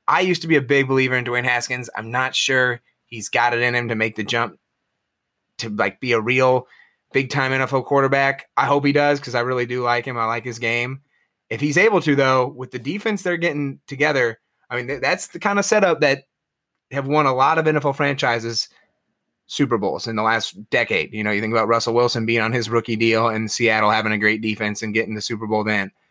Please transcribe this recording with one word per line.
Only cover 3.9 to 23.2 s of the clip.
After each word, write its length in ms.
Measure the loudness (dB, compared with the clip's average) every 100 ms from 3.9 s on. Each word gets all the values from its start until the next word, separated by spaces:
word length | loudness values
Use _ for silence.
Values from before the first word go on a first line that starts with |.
| -2
make 200 | -2 -2
the 80 |
jump 360 | -4 -2 -2 -6 _ _ _ _ _ _ _ _ _ -12
to, 100 | -8
like, 320 | -2 -2 -2
be 100 | 0
a 80 | 0
real 480 | 2 2 4 2 0 _ _ _ _
big-time 400 | -2 -2 -2 0
N 80 | 0
F 120 | 0
L 100 | -2
quarterback. 640 | 0 2 4 2 2 0 -4 0
I 80 | 2
hope 200 | 2 4
he 60 |
does 280 | 2 4 2
'cause 160 | -2 -2
I 60 |
really 240 | 0 -2 -2
do 180 | -2
like 220 | 0 -2 -2
him. 120 | -4
I 80 | -2
like 180 | -2
his 160 | -6 -6
game. 420 | -2 -2 -4 -8 _ _ _ _ -12
If 100 | -4
he's 180 | 0 4
able 240 | 4 4
to, 140 | 2 2
though, 320 | 4 4 2
with 240 | -4 -12
the 80 | -10
defense 420 | -8 -6 -4 -4
they're 140 | -2 -2
getting 440 | -2 -2 -6 -8 -12
together, 520 | -2 0 2 0 -2 _ _ -10
I 80 | -8
mean, 100 | -6
th-, 140 | -4
that's 260 | -2 -2 -4
the 120 | -4
kind 200 | -2 0
of 60 | 2
setup 340 | 2 4 2
that 240 | 2 0 _ _ _ _ _ _ _
have 160 | -6 0
won 180 | 2 2
a 80 |
lot 240 | 4 2 4
of 100 | 2
N 80 | 2
F 80 | 0
L 80 |
franchises 760 | 0 0 0 0 -2 -4 -6 -6 _ _ _ _ _ _ _ -12
Super 300 | -2 0 2
Bowls 300 | 0 -4 -6
in 80 | -2
the 80 |
last 460 | 0 0 -2 -10 -2
decade. 440 | -2 0 0 -2
You 100 | -4
know, 80 | -2
you 100 | -2
think 120 | 0
about 140 | 0 2
Russell 260 | 0 2
Wilson 320 | 2 2 0 0
being 160 | 0
on 120 | 0
his 160 | -2 0
rookie 260 | -2 0 0
deal 320 | 2 4